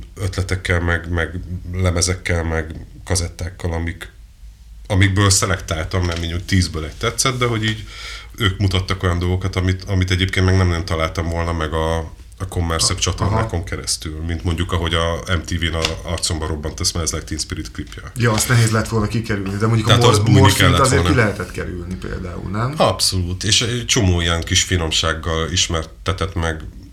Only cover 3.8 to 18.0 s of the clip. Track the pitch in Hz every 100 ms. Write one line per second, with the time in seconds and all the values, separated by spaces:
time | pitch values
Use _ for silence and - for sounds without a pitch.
3.8 | 85 - - - - - - - - -
4.8 | - 98 98 95 101 92 104 87 - 80
5.8 | 80 95 90 82 85 87 87 95 80 82
6.8 | 78 - 113 - 135 127 123 113 110 107
7.8 | 104 - - - - - 107 90 98 92
8.8 | 92 92 95 85 87 92 95 95 92 92
9.8 | - 95 90 90 92 95 92 95 90 85
10.8 | - 80 80 85 82 85 82 85 78 80
11.8 | 80 82 80 - - - 90 - 85 82
12.8 | - 92 - 87 90 107 110 87 92 76
13.8 | - - 80 78 82 82 85 80 90 90
14.8 | 82 82 85 85 - 87 - 87 80 82
15.8 | 80 82 - 87 - 85 78 78 76 -
16.8 | 90 90 80 82 - 78 - 78 - -
17.8 | 71 -